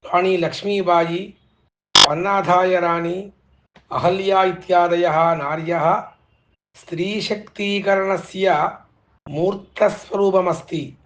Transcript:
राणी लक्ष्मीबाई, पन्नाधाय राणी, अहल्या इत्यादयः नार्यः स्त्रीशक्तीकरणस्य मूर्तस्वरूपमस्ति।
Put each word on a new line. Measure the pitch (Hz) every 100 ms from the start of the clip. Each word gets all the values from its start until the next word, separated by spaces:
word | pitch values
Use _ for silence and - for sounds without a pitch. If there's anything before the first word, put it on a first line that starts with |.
| -
राणी | 175 190 185
लक्ष्मीबाई, | 160 - 202 202 180 170 165 175 196 - _ _ _ _ _ -
पन्नाधाय | 147 151 190 196 170 180 185 180
राणी, | 170 170 170 185 202 _ _ _ _ - _
अहल्या | 127 165 190 196 190
इत्यादयः | 185 180 - 180 175 170 175 156 165
नार्यः | 165 143 160 160 170 160 208 - _ _ _ _ _ _
स्त्रीशक्तीकरणस्य | - - 160 190 214 - 208 - - 202 202 196 196 190 185 - 190 190 151 175 - _ _ _ _ -
मूर्तस्वरूपमस्ति। | 143 180 196 - - 208 - - 202 202 190 180 165 - 160 - -